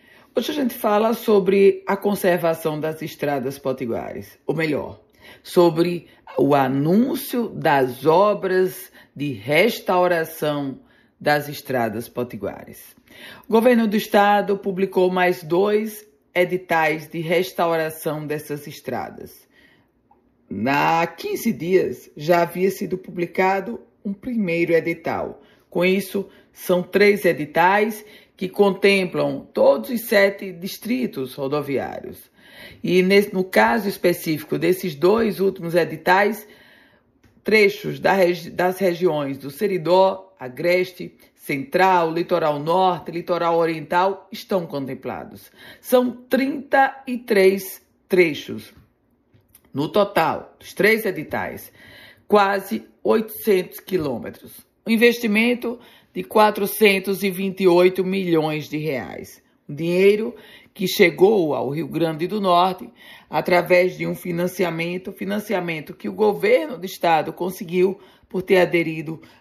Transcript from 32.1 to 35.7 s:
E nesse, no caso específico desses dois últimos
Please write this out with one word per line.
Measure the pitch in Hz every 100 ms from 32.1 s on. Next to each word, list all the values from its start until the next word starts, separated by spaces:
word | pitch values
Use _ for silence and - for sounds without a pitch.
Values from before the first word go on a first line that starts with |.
| - - _ - - - -
E | 165 180
nesse, | 185 202 202
no | 185
caso | 185 208 220 233 202
específico | 185 180 170 170 151 - 147
desses | 160 185 185
dois | 143 175 220 226 165
últimos | 196 190 170